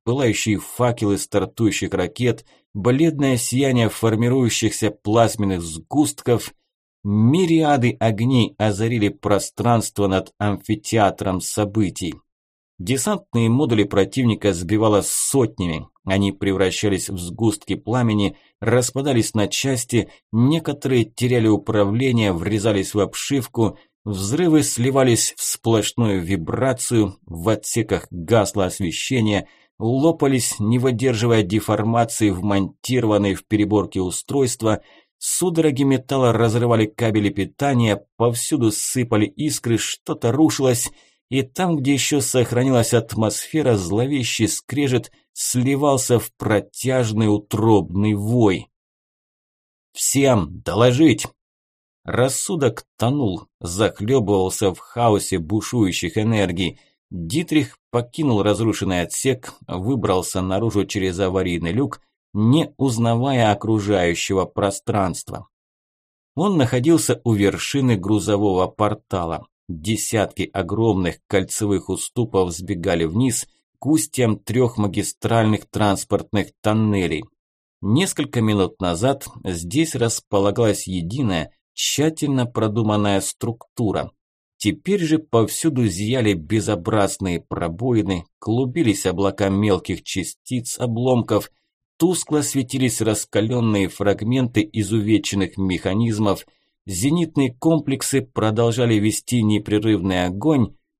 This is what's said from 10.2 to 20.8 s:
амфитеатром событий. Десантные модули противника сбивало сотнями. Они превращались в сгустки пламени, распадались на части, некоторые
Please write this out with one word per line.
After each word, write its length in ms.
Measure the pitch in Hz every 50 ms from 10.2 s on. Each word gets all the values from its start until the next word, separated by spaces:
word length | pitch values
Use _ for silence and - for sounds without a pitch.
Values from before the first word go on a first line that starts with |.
| 92 - - -
амфитеатром 1000 | 104 104 98 87 - - 110 107 - - - 113 104 95 92 - 104 101 92 90
событий. 760 | - - - - 104 104 98 110 104 87 - - 95 82 - - - _ _ _ _ _ _ _ _ _ _ -
Десантные 720 | 90 92 127 131 - 208 208 185 - _ - 117 117 113
модули 360 | 117 131 151 131 113 107 101
противника 680 | - - 101 95 - - 135 127 117 107 - - 101
сбивало 500 | 92 82 92 82 107 107 110 107 104 98
сотнями. 840 | 92 - - - - - - 139 120 113 - - 92 85 80 78 80 - _ _ -
Они 300 | 95 95 101 101 98 92
превращались 760 | - - 98 95 95 98 92 90 - - 104 98 90 - -
в 80 | 98 90
сгустки 580 | 87 87 87 110 113 110 104 - - - 95
пламени, 600 | - - 104 113 127 123 113 107 104 101 95 - - _ _ _ _
распадались 760 | - - 120 123 120 - - 131 139 147 131 117 107 - -
на 140 | 110 101 95
части, 600 | - - - 139 131 120 - - - 113 95 - - _ _ _ -
некоторые 720 | 110 120 135 160 165 160 160 143 -